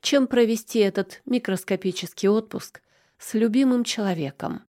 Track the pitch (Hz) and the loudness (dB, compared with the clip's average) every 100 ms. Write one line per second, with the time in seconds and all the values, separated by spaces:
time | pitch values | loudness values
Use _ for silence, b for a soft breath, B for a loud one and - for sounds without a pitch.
0 | - 285 254 240 226 226 - 233 202 196 | 2 2 4 4 2 2 -2 2 2 2
1 | 196 - - 247 233 185 - 185 185 180 | -6 -8 -4 -2 -2 -4 -2 -2 -2 -6
2 | 175 - 196 214 220 - - - _ _ | -10 -2 0 0 -2 -12 -12 -20 _ _
3 | _ _ - 220 226 226 269 247 240 - | _ _ -6 0 2 4 2 2 0 -2
4 | 202 170 139 - - - _ | -2 -2 -4 -6 -8 -8 _